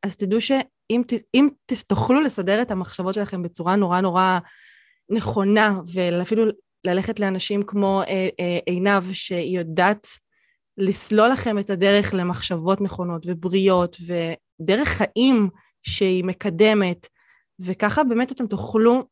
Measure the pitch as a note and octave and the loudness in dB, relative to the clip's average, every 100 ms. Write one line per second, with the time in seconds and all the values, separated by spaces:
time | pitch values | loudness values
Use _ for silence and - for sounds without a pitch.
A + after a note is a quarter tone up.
0 | G3 - G3 A3 A3 C4+ - _ _ A#3 | -8 -6 -2 -2 0 -2 -2 _ _ -2
1 | A#3+ A#3 - B3 C#4+ - - B3 - G3 | -2 -4 0 4 4 2 -8 -8 -2 -2
2 | A2 C4 D4+ G#3 F#3 G#3 A#3+ F#3+ F3+ - | 2 2 2 -2 0 0 0 -4 -6 -6
3 | F3+ G3 G3+ F#3+ E3+ - E3+ G3 F#3+ F3+ | -4 -4 -6 -6 -8 -6 0 2 2 2
4 | F#3+ F3 F#3 F#3 - _ - - _ _ | 2 2 2 0 -4 _ -20 -20 _ _
5 | _ A3 - A#2+ G3 G#3+ G#3+ G3 E3+ F3+ | _ -4 -2 -2 2 4 4 0 -4 -2
6 | F3+ F3 F3+ A3 A3 G#3 _ _ F3+ F3+ | 0 0 0 0 0 -2 _ _ -2 -2
7 | F#3+ G#3+ G3+ F#3+ - G3+ G3+ G3+ G3 G3 | -2 -2 -2 -2 -2 -2 -2 0 2 2
8 | F#3 F#3+ F#3 - F3 F3 - F3+ G3 G3+ | 0 -2 -2 -2 -2 -2 -2 -2 2 2
9 | F#3 F#3+ - F3+ D#3 F3+ E3 D#3+ F#3 G#3 | 0 -8 -6 -4 -2 -4 -4 2 2 2
10 | - - _ _ _ _ _ - G3 - | -6 -16 _ _ _ _ _ -4 -2 -2
11 | - G#3+ A3+ B3+ A#3+ G#3 G3+ F#3+ G3 G3+ | 0 4 4 2 -2 -2 -2 0 4 4
12 | G3+ F#3+ F3+ E3+ - F3 E3 G3 G3 - | 2 -2 -2 -4 -4 -4 0 0 -2 -4
13 | F3 E3+ E3+ F3 F3 F#3+ F#3+ F#3 F3 F3+ | -6 -6 -6 -6 -2 2 4 2 0 -4
14 | E3+ F3 E3 E3 _ _ D#3+ G#3 D4 - | -8 -6 -6 -8 _ _ 0 0 0 -2
15 | G#3 - B3+ B3 G3 - _ _ - - | -2 2 2 4 0 -2 _ _ -10 -2
16 | F#3+ F#3 F3+ F3+ G#3 E3 G#3+ G#3+ F#3+ F3 | 0 0 -2 -4 -6 2 4 4 0 -2
17 | - _ _ _ _ _ F3+ F#3 G#3 B3 | -12 _ _ _ _ _ -10 -2 0 0
18 | C#4+ A#3 B3+ C4 A3+ G3+ - A3 A3+ B3 | 0 0 -2 -4 -6 -6 -2 2 4 4
19 | B3+ | -2